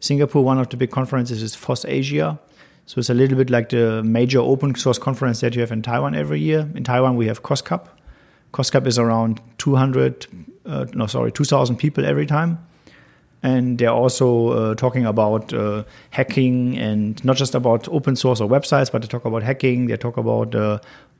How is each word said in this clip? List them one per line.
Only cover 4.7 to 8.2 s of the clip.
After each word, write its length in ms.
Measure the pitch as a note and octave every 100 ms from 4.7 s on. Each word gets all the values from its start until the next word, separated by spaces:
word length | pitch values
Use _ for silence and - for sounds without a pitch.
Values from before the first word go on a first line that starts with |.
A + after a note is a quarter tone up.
source 240 | B2+ C3 A#2
conference 420 | - B2 C3 A2+
that 140 | A#2+
you 80 | A#2+
have 100 | A2+
in 80 | A2
Taiwan 340 | A2+ A#2+ C#3+
every 240 | D3+ D3 D3+
year. 280 | D#3 D#3 D3+
In 100 | D3+
Taiwan, 320 | C3 B2 C3 A#2+
we 100 | A2
have 140 | G#2+
cos 200 | - C#3
cup. 360 | - E3+ - _ - -